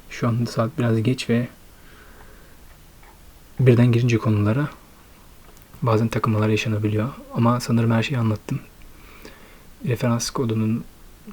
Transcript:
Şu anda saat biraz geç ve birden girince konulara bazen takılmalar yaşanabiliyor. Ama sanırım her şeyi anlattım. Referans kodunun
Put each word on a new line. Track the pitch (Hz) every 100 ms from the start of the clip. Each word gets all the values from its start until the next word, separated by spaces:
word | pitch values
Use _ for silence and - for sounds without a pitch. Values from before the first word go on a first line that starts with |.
| -
Şu | - 120
anda | 113 113
saat | - 110 -
biraz | 117 113
geç | 110 127 -
ve | 117 120 - - - - - - - - - - - - - - - - - - - - -
birden | 123 117 123
girince | 117 123 117
konulara | 117 104 104 131 147 - - - - - - - - - - -
bazen | 120 110 113
takılmalar | 110 117 107 110
yaşanabiliyor. | 107 110 104 104 104 110 - -
Ama | - 117 120
sanırım | - 117 113
her | 113
şeyi | 110 127
anlattım. | 113 107 - 139 - - - - - - - - - - - - 202
Referans | 117 123 117 -
kodunun | - 117 110 110 113 - - - - -